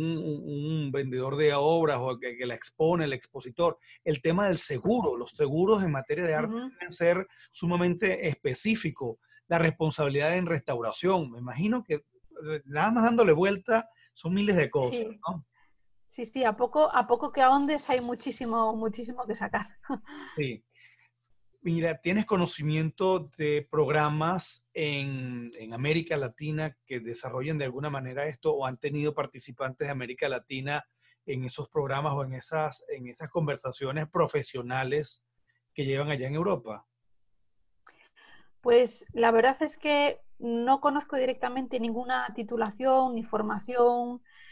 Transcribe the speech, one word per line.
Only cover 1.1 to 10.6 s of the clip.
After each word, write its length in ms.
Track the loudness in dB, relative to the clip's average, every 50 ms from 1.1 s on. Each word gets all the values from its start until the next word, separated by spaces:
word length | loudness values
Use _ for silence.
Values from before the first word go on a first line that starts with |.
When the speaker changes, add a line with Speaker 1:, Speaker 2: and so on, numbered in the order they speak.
| -4 -4 -4 -2 0
Speaker 1:
de 160 | 4 4 4 4
obras 420 | 4 4 4 4 4 4 2 2 2
o 200 | 0 -2 -4 -4
que, 180 | -6 -10 -8 -6
que 80 | -6
la 80 | -6 -6
expone, 520 | -8 -10 -10 -2 0 2 2 4 2 0
el 80 | 0 -2
expositor. 680 | -6 -8 -12 -16 -14 -14 -8 -2 0 0 0 0 -2 _ -20 -20 -8 -4
El 180 | -4 -2 0
tema 260 | 0 0 2 2 2 2
del 120 | 0 0
seguro, 580 | -2 -4 -6 -2 0 2 2 2 2 0 -2 -4
los 140 | -6 -8
seguros 500 | -4 -2 -2 0 2 2 4 4 4 4 4
en 80 | 2
materia 340 | 0 -2 -2 -4 -2 -2 0
de 100 | 0 0
arte 180 | 0 0 -2 -4
Speaker 2:
Ujú. 160 | -6 -8 -10
Speaker 1:
deben 220 | -10 -12 -14 -12
ser 360 | -4 2 4 4 4 4 0 -6 _ -20 -20 -20
sumamente 800 | -10 -4 -2 0 2 2 4 2 2 2 2 0 0 0 -2 -4
específicos. 880 | -2 -2 -2 -4 -2 -2 0 0 0 0 -2 -4 -6 -6 -6 -8 -8 -10 _ _ _ _ _ 0
La 100 | 2 4
responsabilidad 800 | 4 4 2 2 0 0 0 0 0 0 2 2 2 2 2 0
en 80 | 0
restauración, 840 | 0 -2 -2